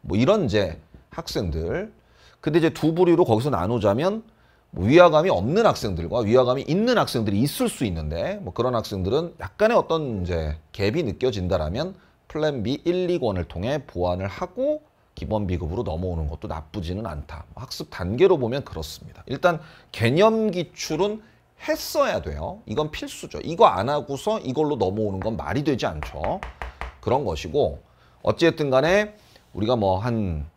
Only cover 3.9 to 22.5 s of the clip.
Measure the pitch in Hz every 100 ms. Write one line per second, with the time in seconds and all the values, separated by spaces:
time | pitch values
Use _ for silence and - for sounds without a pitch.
3.9 | 104 175 220 - _ _ _ _ - 95
4.9 | 156 175 151 180 110 101 180 220 123 117
5.9 | 85 82 85 104 123 123 135 - 175 226
6.9 | 226 143 135 104 101 139 - 247 - 107
7.9 | 82 76 80 127 208 143 107 120 120 107
8.9 | 98 92 131 170 - 92 _ 214 226 -
9.9 | 165 147 107 87 85 78 76 _ - 98
10.9 | 131 147 87 123 104 90 87 78 95 170
11.9 | 190 _ _ _ 156 151 139 104 147 160
12.9 | 180 180 175 120 95 82 87 107 147 -
13.9 | 87 87 90 95 - 180 - 269 302 _
14.9 | _ _ - - 107 101 90 80 92 104
15.9 | 82 90 85 76 80 107 78 78 104 82
16.9 | 92 110 76 71 78 - - - - -
17.9 | - 90 117 185 175 117 135 - - 76
18.9 | - - - - 139 175 165 - - -
19.9 | - 117 143 214 220 220 180 160 - -
20.9 | 156 202 214 - _ _ _ - 311 -
21.9 | 320 269 175 - 73 85